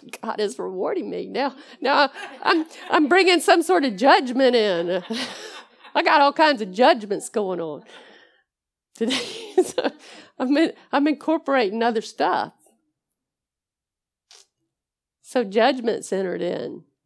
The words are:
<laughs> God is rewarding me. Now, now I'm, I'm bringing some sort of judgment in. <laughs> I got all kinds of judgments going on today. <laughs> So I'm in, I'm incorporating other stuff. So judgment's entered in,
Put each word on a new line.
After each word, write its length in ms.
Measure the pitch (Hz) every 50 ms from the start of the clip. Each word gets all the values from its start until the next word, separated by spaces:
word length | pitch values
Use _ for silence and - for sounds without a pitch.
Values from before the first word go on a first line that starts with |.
| - -
<laughs> 140 | - -
God 180 | - 220 - -
is 180 | 214 202 - -
rewarding 520 | 180 190 190 185 208 311 381 370 214 196
me. 160 | 180 180 190
Now, 280 | 190 190 226 277 269 262 262 - - - -
now 300 | - 262 294 285 285 269 - - - - 269 -
I'm, 220 | - - 392 320 311 - - - - -
I'm 180 | - 339 302 240
bringing 320 | 349 381 359 370 349 320
some 220 | - - 349 339
sort 220 | 311 - 370 339 277
of 120 | 269 202
judgment 600 | 185 240 277 349 392 277 247 233 262 269 247 247
in. 460 | 233 214 208 175 170 175 170 185 180 180 - 226 254 254 - - - - -
<laughs> 460 | - - - _ _ _ - - -
I 80 | 302
got 180 | 339 370 320 294
all 120 | 277 285
kinds 300 | 285 - 311 302 285 208
of 100 | 220 190
judgments 560 | 180 208 247 302 339 233 208 202 196 190 - -
going 320 | - 233 202 185 180 175
on 240 | 165 156 147 - - - - - - - - - _ _ _ _ _ _ _ _ _ _ _ _ _ _ _
today. 260 | - 226 233 269 262 -
<laughs> 240 | - - - - - - 370 -
So 240 | - - - - 269 - - - - - - - - _
I'm 200 | - 269 247 285
in, 160 | 302 330 - - - - _
I'm 160 | - 277 285
incorporating 760 | 311 285 294 - 311 311 311 - - 277 262 226 185 214 226
other 200 | 233 240 220 220
stuff. 520 | 214 - - - - - - - 104 - - _ _ _ _ _ _ _ _ _ _ _ _ _ _ _ _ _ _ _ _ _ _ _ _ _ _ _ _ _ _ _ _ _ _ _ - - _ _ _ _ _ _ _ _ _ _ _ _ _ _ _ _
So 220 | _ - - 254 233
judgment's 680 | 196 190 233 220 269 277 262 226 240 196 - - -
entered 300 | 196 190 190 180 185 170
in, 400 | 175 175 - - - - - - - _ _ _ _